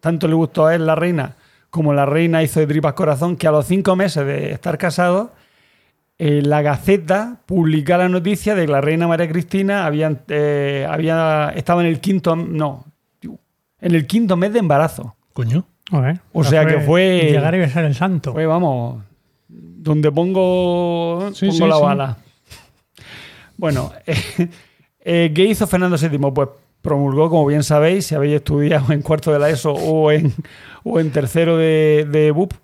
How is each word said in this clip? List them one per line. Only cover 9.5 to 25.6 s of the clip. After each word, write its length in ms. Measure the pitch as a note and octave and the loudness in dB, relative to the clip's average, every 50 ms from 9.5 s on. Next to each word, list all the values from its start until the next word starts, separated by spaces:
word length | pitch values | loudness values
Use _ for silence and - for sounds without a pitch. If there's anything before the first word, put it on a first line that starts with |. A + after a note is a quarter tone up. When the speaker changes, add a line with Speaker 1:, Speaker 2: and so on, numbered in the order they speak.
| - F#3+ G3 G3 G3+ G3+ F#3+ | -2 -2 0 0 -2 -2 -2
Speaker 1:
había, 360 | D#3 D3 D3+ D#3 D#3 D3+ B2 - - | -2 -2 0 0 -2 -2 -4 -8 -6
eh, 580 | D3 D3+ D3 D3 D3 C#3+ C#3+ C#3 C#3 C#3 C3+ D3+ | -4 -2 0 0 0 0 -2 -2 -2 -4 -4 -4
había, 640 | D#3+ D#3 D#3+ D#3+ D#3+ E3 E3 D#3+ D#3 D3+ D3+ D3 D3+ | -4 -2 -2 -2 0 0 0 0 0 0 -2 -2 -4
estaba 280 | - C3 - F3 F3 E3+ | -8 -4 -2 0 0 2
en 60 | E3+ | 0
el 120 | E3 C3+ | -2 -2
quinto, 340 | - F#3+ G3 F#3 - F3 E3 | -2 -2 -2 0 0 0 -2
no, 500 | E3 E3+ E3+ E3+ D#3 D3+ D3 C#3 - - - _ _ _ _ _ _ - | -2 -4 -6 -4 -4 -4 -4 -6 -10 -18 -20 _ _ _ _ _ _ -20
en 720 | - - - _ _ _ _ _ _ _ _ - F3+ E3+ | -18 -18 -18 _ _ _ _ _ _ _ _ -2 0 0
el 120 | E3 D3+ | 0 0
quinto 300 | B2 - A3 A#3 G3+ F#3 E3+ | 0 0 0 0 0 0 0
mes 160 | F3+ G#3 G#3 | 0 0 0
de 60 | A#3 | 0
embarazo. 560 | G#3+ E3 C#3 C#3 D#3 D#3+ - - - - - _ _ _ _ | 2 2 2 2 2 0 -2 -6 -14 -14 -14 _ _ _ _
Speaker 2:
Coño. 320 | - B2 A2+ A#2 D#3+ F#3 _ _ _ _ - | -6 -4 -2 0 -2 -2 _ _ _ _ -4
Speaker 3:
Joder, 300 | F#3+ D3 B2+ C3 D#3+ F3+ _ _ _ | -2 0 0 0 -2 -4 _ _ _
Speaker 1:
O 80 | E3+ | -2
Speaker 3:
o 40 | D#3 | 0
Speaker 1:
sea 180 | A#2 C#3+ D#3+ D#3 | 2 4 4 4
Speaker 3:
sea, 40 | D#3 D#3+ D3 | 4 2 0
Speaker 1:
que 20 | |
fue 480 | D3 C#3+ D#3 F3 F#3+ F#3+ F#3 F3+ E3 D#3 | 2 2 2 2 4 2 2 2 2 2
Speaker 3:
llegar 240 | D3 D3+ C#3+ D#3 E3 | 2 2 2 0 0
y 40 | F#3 | 0
besar 260 | F3 D3 B2 E3 E3 | 0 0 0 -2 -2
el 100 | D3+ C#3 | -2 -2
santo. 380 | A#2 E3+ F#3+ F#3+ D#3+ - D#3 A#2+ | -2 -2 -2 -2 -2 -4 -6 -4
Speaker 1:
Fue, 140 | D#3 D#3 | -2 -2
vamos, 560 | D#3+ D#3 E3+ F3+ D#3+ C3+ B2 A#2+ A#2+ B2+ A#2 G#2 G2+ _ _ _ _ _ _ _ _ | 0 0 0 0 0 -2 -2 -4 -6 -8 -10 -14 -18 _ _ _ _ _ _ _ _
donde 640 | E3+ - D#3+ E3 E3+ - D#3+ D#3 D3+ D3+ D3+ D3+ | -20 -20 -20 -20 -20 -10 -4 -2 0 2 2 0
pongo, 1200 | C#3+ D3+ E3+ F3+ F#3+ F#3+ F#3+ F3+ F3+ F3+ F3+ F3 F3 F3 F3 F3 E3+ E3+ E3+ E3+ E3+ E3+ F#3+ G3+ G3+ | 2 0 0 0 0 0 2 2 2 0 0 0 0 0 0 -2 -2 -2 -2 -4 -4 -4 -6 -8 -6
Speaker 2:
Sí, 120 | - - F#3+ | -2 -2 0
Speaker 1:
pongo 100 | - E3 - | 2 2 2
Speaker 2:
sí, 40 | D#3+ | 4
Speaker 1:
la 80 | D#3+ | 4
Speaker 2:
sí. 60 | D#3 D3 | 4 4
Speaker 1:
bala. 340 | C#3+ C#3+ C#3 C3+ C3 A#2 - - _ _ _ _ _ - - - _ _ _ _ _ _ - - - - - - - - - - - _ - | 2 2 0 -2 -6 -8 -10 -14 _ _ _ _ _ -20 -20 -20 _ _ _ _ _ _ -20 -20 -20 -20 -20 -20 -20 -20 -20 -20 -20 _ -6
Bueno, 340 | - D#3+ D3 - E2+ D2+ - - | -4 -2 -2 -2 -4 -6 -10 -14
<laughs> 80 | - | -6
eh, 100 | - D#3+ A2+ - - - - F3 E3+ - - - _ _ _ _ _ _ _ _ | -4 -4 -2 -2 -6 -4 -4 -4 -4 -4 -16 -20 _ _ _ _ _ _ _ _
eh, 280 | F3+ E3+ E3+ E3+ E3 D3+ | -2 0 2 2 2 2
¿qué 100 | D#3+ F#3 | 2 2
hizo 220 | G#3+ A3 - | 2 2 0